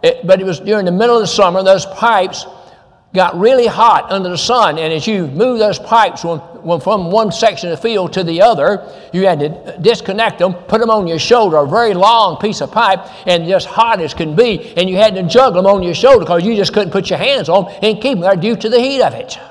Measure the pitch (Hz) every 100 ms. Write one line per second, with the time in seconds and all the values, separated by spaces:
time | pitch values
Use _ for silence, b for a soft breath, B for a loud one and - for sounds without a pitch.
0 | 165 170 175 190 190 160 202 214 185 180
1 | 233 240 202 - 190 180 190 190 - -
2 | 233 214 185 - - B B B B B
3 | _ 185 180 170 214 262 233 - 233 175
4 | - 196 180 180 - 240 196 151 160 160
5 | 175 208 156 139 254 233 214 - - 226
6 | 208 - 170 160 - - - 170 151 208
7 | 170 202 220 - 226 175 175 160 233 214
8 | 175 190 170 165 220 185 151 196 B B
9 | B 175 190 160 147 165 - - 175 226
10 | - 196 226 - 180 180 - 220 226 220
11 | 180 165 - 240 208 156 143 202 233 180
12 | 196 226 202 151 214 - 139 214 220 185
13 | B B - 175 165 190 - - 233 214
14 | 156 - 160 156 247 190 - - 185 185
15 | 214 190 175 233 262 175 190 202 175 165
16 | 247 254 160 170 185 220 190 208 190 196
17 | 185 160 220 277 160 185 185 - 214 220
18 | 262 226 175 190 196 240 214 240 262 269
19 | 190 120 - - -